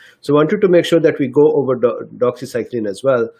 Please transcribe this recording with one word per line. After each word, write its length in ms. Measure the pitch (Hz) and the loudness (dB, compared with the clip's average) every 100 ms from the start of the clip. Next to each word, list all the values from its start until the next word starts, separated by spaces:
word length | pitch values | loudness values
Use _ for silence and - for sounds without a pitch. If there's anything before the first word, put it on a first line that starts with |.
| - _ | -20 _
So 140 | - | -2
I 40 | 147 | 0
wanted 220 | 156 202 | 0 0
to 80 | 202 | 2
make 160 | 175 | 2
sure 160 | 160 165 | 2 2
that 180 | 156 143 | 2 0
we 100 | 135 | 0
go 240 | 123 147 | 2 4
over 220 | 151 127 123 | 2 0 0
do-, 340 | 117 - - 104 | -2 -2 -10 -4
doxycycline 720 | 123 123 131 123 110 120 104 | -4 -2 -6 -8 -6 -6 -6
as 140 | 95 135 | -4 -2
well. 240 | 127 113 - | 0 -2 -6